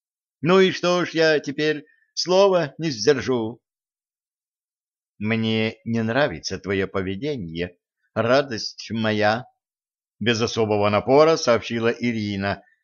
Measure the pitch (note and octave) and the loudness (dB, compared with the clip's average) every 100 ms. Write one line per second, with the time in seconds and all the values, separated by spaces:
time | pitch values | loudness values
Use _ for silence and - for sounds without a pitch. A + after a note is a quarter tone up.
0 | _ _ _ _ D3+ F#3+ F#3+ D3+ F3 F3+ | _ _ _ _ 2 4 4 2 0 0
1 | E3+ D#3 D#3+ D3 C#3+ C#3+ D#3 D3 - _ | 0 2 2 2 0 -2 -2 -2 -8 _
2 | _ - E3 F#3 G3 F3+ D3 - D#3+ A2 | _ -8 0 4 4 4 0 -4 -6 0
3 | B2+ C3+ G#2 B2 A2 A#2+ _ _ _ _ | 2 2 2 -2 -2 -8 _ _ _ _
4 | _ _ _ _ _ _ _ _ _ _ | _ _ _ _ _ _ _ _ _ _
5 | _ - G#2 A2+ A2 A2 A2 - - A2+ | _ -8 -4 -2 0 0 -2 -4 -6 -2
6 | A2 B2 D3 D#2 - F#2+ F#2 G2 F#2+ G2 | -2 0 -2 -4 -10 -8 -4 -4 -2 -4
7 | F#2 G2 D3 C3+ E2 E2 F2 - _ _ | -6 -6 -6 -8 -8 -8 -8 -10 _ _
8 | _ A2 A2+ C3+ C#3 G#2+ - - - A2+ | _ -4 0 2 0 -6 -10 -14 -10 -4
9 | G#2+ G#2+ G#2 A2+ - _ _ _ _ _ | -2 0 0 0 -4 _ _ _ _ _
10 | _ - G#2 A2+ A#2 A#2 G#2+ G#2 G#2 G#2 | _ -6 -2 0 0 0 0 2 2 2
11 | G2+ C#3 D#3 D#3+ - A2+ - A#2 A2+ A#2 | 4 4 6 4 2 0 0 -2 -2 -2
12 | A#2+ A2 G#2 G2 G2 G2 _ _ | -2 -2 -4 -4 -4 -4 _ _